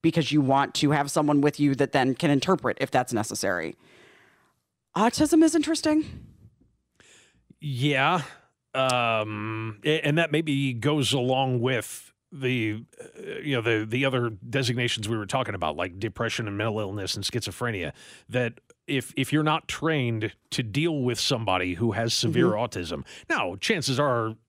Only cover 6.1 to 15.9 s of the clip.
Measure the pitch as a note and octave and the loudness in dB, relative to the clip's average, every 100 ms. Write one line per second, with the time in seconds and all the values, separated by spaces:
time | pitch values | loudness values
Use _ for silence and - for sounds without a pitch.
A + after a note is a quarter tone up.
6.1 | - - - - _ _ _ _ _ _ | -10 -18 -20 -20 _ _ _ _ _ _
7.1 | - _ _ _ - D3+ B2 C#3+ C3+ C#3+ | -20 _ _ _ -12 -6 0 2 4 4
8.1 | F3+ C#3 - _ _ _ C3 C3 B2 A#2 | 2 -2 -14 _ _ _ 0 2 2 2
9.1 | A2 G#2+ G#2+ G#2+ A2 A2 G#2+ D3+ D#3+ D3 | 0 -2 -4 -6 -6 -8 -4 -2 0 2
10.1 | D3+ E3 D3+ D#3+ C#3 C#3 A#2+ C3 D3+ B2 | 2 2 0 0 0 0 -2 0 2 2
11.1 | C#3 B2+ C3 C3 B2+ A2+ B2 - - - | 0 2 2 2 2 0 -2 -4 -14 -18
12.1 | _ _ D3+ C3 B2+ A2 G#2+ A#2+ - - | _ _ -6 -2 0 -2 -4 -10 -18 -20
13.1 | - - - - B2+ A2+ A2 A2 B2 C3+ | -14 -12 -8 -2 -2 2 0 0 -2 0
14.1 | B2+ A#2+ G#2 A#2+ C#3 B2 B2 B2 - G#2+ | 0 -2 -6 -4 -2 0 0 -2 -2 -4
15.1 | A2+ G2+ C3 B2 G2 D#2 D2+ F2+ | -4 -2 -4 -4 -4 -4 -2 -6